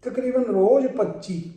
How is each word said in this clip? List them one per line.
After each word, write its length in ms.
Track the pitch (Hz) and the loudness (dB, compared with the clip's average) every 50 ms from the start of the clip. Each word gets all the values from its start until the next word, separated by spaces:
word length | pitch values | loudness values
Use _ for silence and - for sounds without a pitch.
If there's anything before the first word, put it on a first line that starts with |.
ਤਕਰੀਬਨ 420 | - 254 254 254 247 254 254 254 247 | -8 -6 -6 -4 -4 -2 0 0 0
ਰੋਜ਼ 440 | 220 196 190 190 214 254 277 262 254 | 0 2 2 4 6 6 4 4 0
ਪੱਚੀ। 640 | - - 208 - - - - - 185 165 165 - - | 0 -2 -2 -2 -4 -10 -10 -8 -8 -8 -8 -10 -16